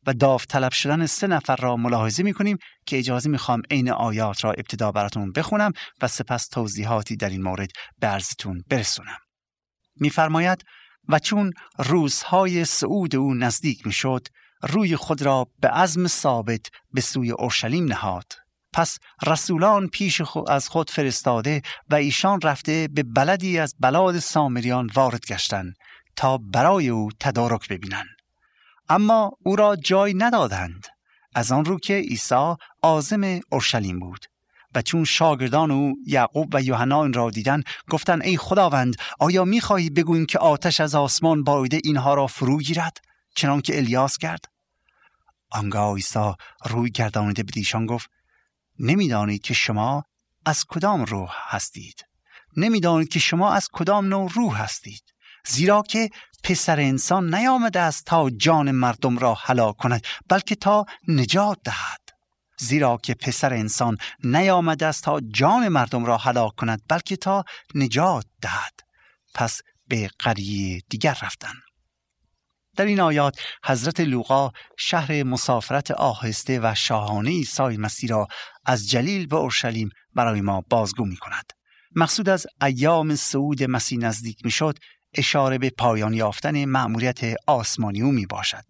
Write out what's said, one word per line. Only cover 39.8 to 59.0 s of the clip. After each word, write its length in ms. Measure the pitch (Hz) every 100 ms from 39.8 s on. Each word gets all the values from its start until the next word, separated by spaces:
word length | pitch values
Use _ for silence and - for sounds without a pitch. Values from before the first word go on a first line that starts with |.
| 165
بگوییم 360 | 143 165 165 156
که 120 | 147
آتش 420 | 165 147 175 -
از 140 | 156
آسمان 500 | 147 139 - 165 156
بایده 360 | 143 143 131 156
اینها 300 | 156 143 135
را 120 | 143 135
فرو 320 | - 127 147
گیرد، 400 | 139 165 165 - - _ _ -
چنان 240 | 139 143
که 160 | 135 147
الیاس 420 | 123 127 135 -
کرد؟" 260 | 160 170 - _ _ _ _ _ _ _ _ _ _
آنگاه 440 | 113 104 104 104
عیسی 380 | 101 - 110 104 92 - -
روی 260 | - 113 120
گردانیده 520 | 107 110 107 104 101
به 100 | 101
ایشان 320 | 113 98 113 113
گفت: 240 | 120 - _ _ _ _ _ _ -
"نمی‌دانید 640 | 113 185 180 110 104 101
که 120 | -
شما 500 | 120 - 107 113 143 - _ _ _ -
از 180 | 151
کدام 400 | - 170 190 190
روح 260 | 104 101 87
هستید؟ 760 | - - 107 - - 92 - - _ _ - _ -
نمی‌دانید 520 | 214 220 170 160 160
که 100 | 165
شما 340 | - 170 202
از 160 | 202 -
کدام 340 | - 175 208 196
نوع 240 | 196 190
روح 320 | 185 226 104
هستید؟" 480 | 107 - - 104 - _ _ - -
زیرا 360 | 123 180 208 208
که 220 | 220 220 - - _
پسر 360 | - 180 - 151
انسان 540 | 139 135 - 185 175
نیامده 460 | 175 247 254 233 180
است 260 | 165 143 -
تا 240 | 170 139
جان 400 | 113 156 160 139
مردم 480 | 131 123 120